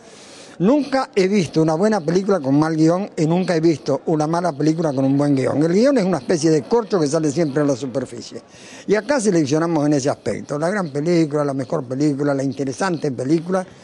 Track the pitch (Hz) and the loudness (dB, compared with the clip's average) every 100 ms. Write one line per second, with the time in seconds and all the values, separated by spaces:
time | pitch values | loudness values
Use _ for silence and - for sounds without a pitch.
0 | - - - - - - 185 294 262 269 | -20 -20 -20 -20 -18 -2 2 2 0 -2
1 | - 208 185 208 139 156 160 160 214 208 | -2 0 2 2 0 0 0 2 0 0
2 | 151 175 196 190 135 143 156 160 160 180 | 0 0 0 0 2 2 2 2 2 2
3 | 202 - 156 175 180 165 170 156 - 135 | -2 -2 0 2 0 2 2 0 -2 -4
4 | - 151 151 170 175 139 151 160 160 131 | 0 -2 0 0 -2 0 0 0 0 0
5 | 135 139 143 135 123 117 165 185 262 269 | 2 2 2 2 0 0 2 4 4 2
6 | 185 160 - 175 165 156 - 233 220 202 | 0 -2 -2 0 2 2 2 0 0 0
7 | 147 160 156 135 156 139 143 123 135 131 | 0 0 0 0 0 0 0 -2 -4 -6
8 | 123 120 - 117 - - - - - 208 | -8 -10 -16 -18 -20 -20 -20 -12 -2 0
9 | 208 285 208 170 135 156 165 156 147 147 | 0 0 2 2 2 0 0 0 2 2
10 | 135 123 - 98 - 147 165 208 170 143 | 0 -2 -6 -8 -6 -4 -2 -2 -4 -4
11 | 156 170 156 147 143 135 123 160 123 131 | 0 2 2 0 -2 -4 -4 -6 -4 -2
12 | 151 135 147 139 135 123 135 - 190 160 | 0 0 0 0 -2 -4 -6 -4 -4 -2
13 | 151 120 127 165 170 190 185 - | -4 -4 0 -2 0 -4 -6 -12